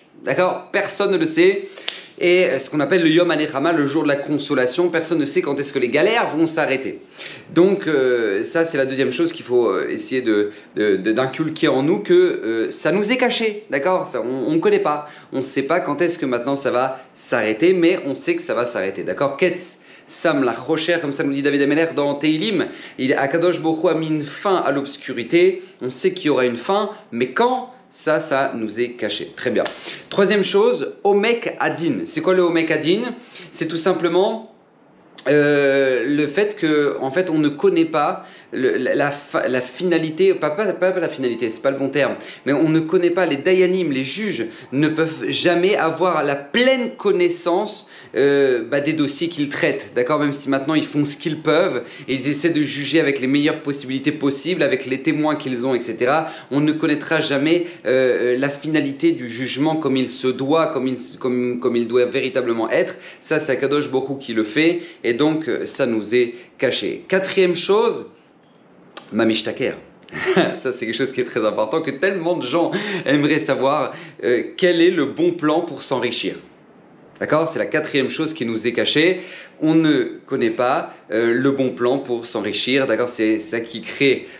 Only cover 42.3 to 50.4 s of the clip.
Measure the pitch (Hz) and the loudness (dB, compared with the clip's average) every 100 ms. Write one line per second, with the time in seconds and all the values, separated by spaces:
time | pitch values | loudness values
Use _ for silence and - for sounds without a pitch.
42.3 | - 127 147 160 160 160 185 175 175 170 | -8 -2 2 4 2 2 2 2 2 0
43.3 | 139 160 185 180 185 165 131 131 190 214 | 0 2 4 4 2 0 -2 -4 -4 -4
44.3 | 120 110 - - 131 151 156 160 - 104 | -4 -6 -10 -6 0 2 2 -2 -2 -4
45.3 | 135 175 170 185 208 165 147 180 160 143 | 0 2 4 2 2 0 0 0 2 0
46.3 | 139 - 226 254 262 233 - 196 180 175 | -2 -2 2 4 2 0 -2 0 2 2
47.3 | 170 175 180 208 - - - - - 139 | 0 -2 0 -2 -8 -16 -20 -6 2 4
48.3 | 143 135 123 113 139 143 156 147 - 170 | 4 4 2 0 -2 0 0 -2 -2 -4
49.3 | - 143 - 160 139 - 120 123 151 147 | -2 -4 0 0 -2 -4 -2 0 0 0
50.3 | 139 | -2